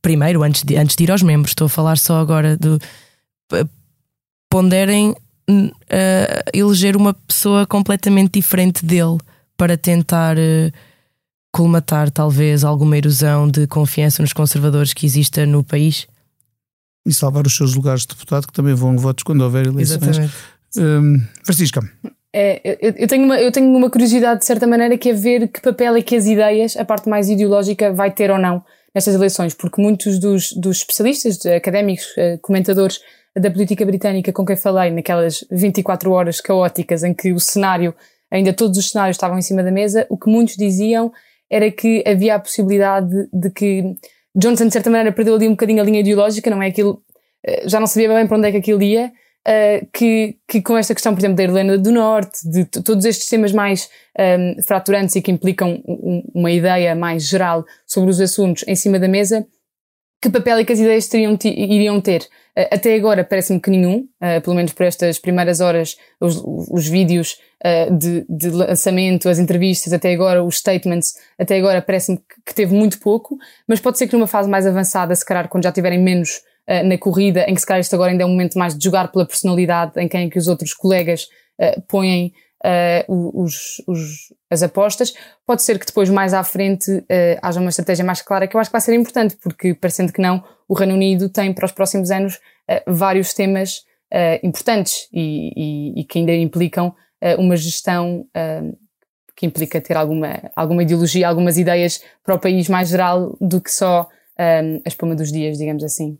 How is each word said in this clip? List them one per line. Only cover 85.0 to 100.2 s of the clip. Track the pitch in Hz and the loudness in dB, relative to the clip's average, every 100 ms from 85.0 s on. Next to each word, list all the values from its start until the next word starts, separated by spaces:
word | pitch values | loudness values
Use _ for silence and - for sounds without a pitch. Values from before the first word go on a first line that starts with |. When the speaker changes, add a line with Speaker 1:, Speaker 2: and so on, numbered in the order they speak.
| 240 - - _ - | -6 -6 -20 _ -4
Speaker 3:
pode | 240 | -2
ser | - 202 | 0 -2
que | - | -2
depois | - 190 | -2 2
mais | 196 190 | 2 2
à | 190 | -2
frente, | 180 185 196 196 190 196 - | -2 -4 -2 -2 -2 -4 -2
eh, | 185 175 170 | 0 2 0
haja | - 175 | -2 -2
uma | 180 | -2
estratégia | 165 175 175 | -4 -2 -2
mais | 180 180 | -2 -4
clara, | - 196 190 | -4 -2 0
que | 220 | -2
eu | |
acho | 220 | -2
que | |
vai | 233 | -2
ser | 226 | 0
importante, | 233 233 - 220 - | 2 0 0 -2 -2
porque | - - 185 | -10 -4 -4
parecendo | 170 180 - 185 | -2 -4 -2 -4
que | 185 | -2
não, | 185 185 - _ _ | -2 -2 -6 _ _
o | |
Reino | 190 190 | -2 0
Unido | 190 190 190 190 | 2 2 0 -2
tem | 190 190 | -2 -4
para | 185 190 | -2 -6
os | |
próximos | - 190 202 180 | -2 -2 -2 -2
anos, | 190 196 185 _ _ - | -2 -4 -8 _ _ -6
eh, | 185 - | -6 -2
vários | 175 196 190 185 | 0 0 0 -2
temas, | - 196 190 190 - _ _ _ | -2 -2 -2 -4 -10 _ _ _
eh, | - 170 165 | -2 0 0
importantes | 170 156 - 220 185 - - | -4 -4 -2 -2 -2 -6 -8
e, | 175 156 151 80 - | -6 -6 -6 -8 -8
e, | 151 147 147 - | -8 -6 -8 -8
e | |
que | 156 175 | -6 -4
ainda | 170 | 0
implicam, | 170 165 170 170 - 175 - _ _ | 0 -2 -2 -4 -2 -6 -6 _ _
eh, | 175 175 | -2 0
uma | 185 175 | 2 0
gestão, | 160 - - 175 175 175 - | -2 -6 -4 -4 -4 -8 -10
eh, | 175 160 156 156 - _ _ _ _ _ _ | -8 -8 -8 -10 -14 _ _ _ _ _ _
que | 175 | -6
implica | - 160 165 | -6 -6 -6
ter | - 165 | -4 -4
alguma, | 156 156 | -2 -4